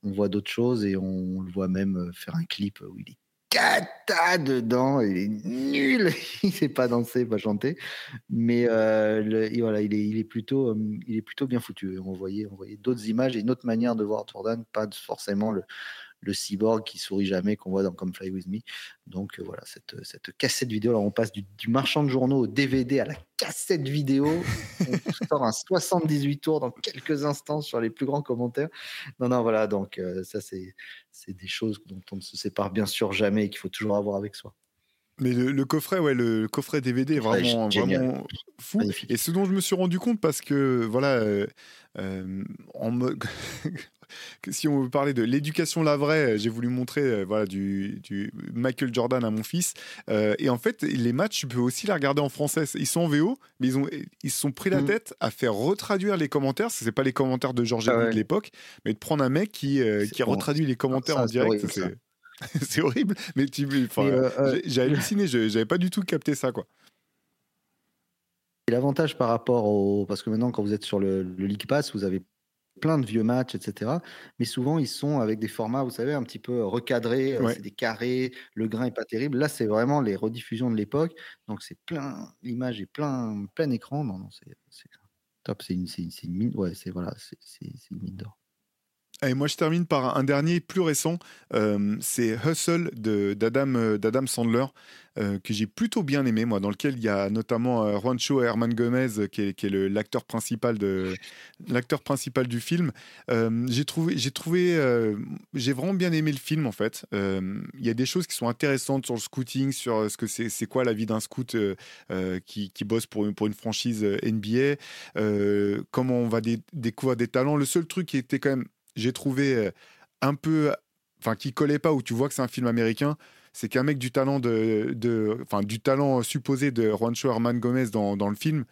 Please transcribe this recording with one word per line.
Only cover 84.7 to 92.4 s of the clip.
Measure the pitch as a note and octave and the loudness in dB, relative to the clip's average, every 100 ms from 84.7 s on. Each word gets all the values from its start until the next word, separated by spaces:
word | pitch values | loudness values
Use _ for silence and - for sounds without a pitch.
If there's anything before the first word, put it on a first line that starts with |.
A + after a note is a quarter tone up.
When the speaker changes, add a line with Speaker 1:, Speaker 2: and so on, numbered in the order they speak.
Speaker 1:
c'est | - - _ _ _ _ _ | -20 -20 _ _ _ _ _
top. | - G2+ | -8 -8
C'est | - | -4
une, | F2+ F2+ | -4 -4
c'est | - | -6
une, | E2+ | -10
c'est | - - | -10 -8
une | F2+ | -2
mine, | A#2+ | -2
ouais, | - F2+ | -2 -4
c'est, | E2+ F#2 | -4 -10
voilà, | F2+ F2 - | -8 -8 -10
c'est, | - - | -18 -20
c'est, | - - - B2+ | -20 -18 -16 -16
c'est | - | -14
une | - | -12
mine | F#2 F#2+ | -10 -10
d'or. | G#2+ _ _ _ _ _ _ _ _ - C#3 | -14 _ _ _ _ _ _ _ _ -4 -2
Speaker 2:
Et | |
moi, | C3 D3 | 0 0
je | - | 0
termine | D#3+ E3+ | 2 2
par | E3+ D3 B2+ - | 2 2 2 2
un | |
dernier | C3+ C#3+ D#3+ F3 | 2 2 2 0
plus | - F#3+ | 0 0
récent. | E3 C#3+ D#3+ E3+ - - - | 2 2 0 -2 -6 -20 -2
Euh, | A#2 G#2+ G2+ G#2 A2 | 2 2 2 2 0
c'est | - - A#2 A2 | -2 0 0 2